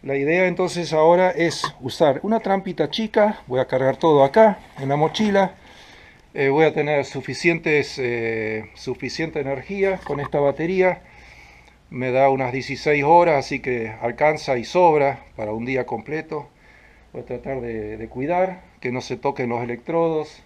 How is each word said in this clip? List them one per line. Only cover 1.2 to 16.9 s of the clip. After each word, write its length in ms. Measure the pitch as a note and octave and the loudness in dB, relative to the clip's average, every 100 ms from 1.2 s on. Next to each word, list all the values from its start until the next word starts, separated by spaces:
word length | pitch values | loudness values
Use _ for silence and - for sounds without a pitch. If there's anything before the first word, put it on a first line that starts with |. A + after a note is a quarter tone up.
| F#3 | 4
es 320 | E3 F3 G#3+ - - | 2 -2 -2 -8 -8
usar 380 | C3+ - D#3 C3 | -12 2 2 2
una 180 | G3+ A3 | -2 -2
trampita 520 | G3 G3 F#3 E3+ D3+ | 0 -2 -2 -4 -4
chica, 500 | - A3 A3+ G#3 G3+ - | -2 -2 2 2 0 -4
voy 120 | B2 | -4
a 60 | B2 | 0
cargar 320 | C3 C3 B2 | 0 0 2
todo 260 | E3 D3 | 4 6
acá 360 | C3+ G#3+ A3 G3 - - | 6 8 6 4 -12 -8
en 100 | C3+ | -2
la 80 | C#3+ | 0
mochila, 580 | D#3 - G#3+ G3 F#3 - - - - - - _ _ - | 0 0 2 2 0 -4 -20 -20 -20 -20 -20 _ _ -2
eh, 140 | C#3 | 2
voy 160 | C#3+ D#3 | 4 4
a 80 | |
tener 320 | D#3 D3 D3 C3 | 2 0 -2 -2
suficientes, 920 | C3+ B2+ B2+ E3+ E3 E3 D3+ - - | -8 -8 -2 0 0 0 0 0 -4
eh, 720 | B2+ A#2+ A2+ A2+ A2 A2 G#2 - | -4 -4 -4 -4 -4 -6 -10 -14
suficiente 640 | - B2+ B2+ - D#3+ D#3+ | -10 -8 -8 -6 -6 -6
energía 600 | C3+ C3+ C3 G3 G3 F#3 | -6 -8 -8 -2 -2 -2
con 160 | - C#3+ | -6 -8
esta 200 | C#3+ D3+ | -4 0
batería, 600 | C#3+ C3+ E3 F#3+ F#3 F3 - - - - - - _ _ _ | 0 0 -2 2 2 0 -12 -20 -20 -20 -20 -20 _ _ _
me 220 | A#2+ B2+ | -6 -2
da 180 | B2+ C#3 | 4 4
unas 220 | C3+ B2+ | 2 -2
dieciséis 520 | C3 B2 C3 D3+ D3 | -6 -8 -4 0 2
horas, 420 | C#3+ E3+ F3 C#3+ - | 6 6 6 2 -2
así 160 | C#3 | -6
que 340 | C3+ B2 A2+ A2 | -4 -4 -6 -6
alcanza 580 | A#2+ A#2+ D3 D3+ - B2+ | -6 0 0 0 -4 -4
y 80 | A2 | 0
sobra 600 | F3 F3 D3+ C#3 B2+ - - | 4 4 6 2 -2 -14 -10
para 180 | G#2+ | -8
un 120 | A2 A#2+ | -6 -4
día 220 | C3 A#2+ | -4 -4
completo. 600 | A2+ A2 D#3 D#3 D#3 C#3 _ _ - - | -8 -8 -10 -8 -12 -12 _ _ -20 -20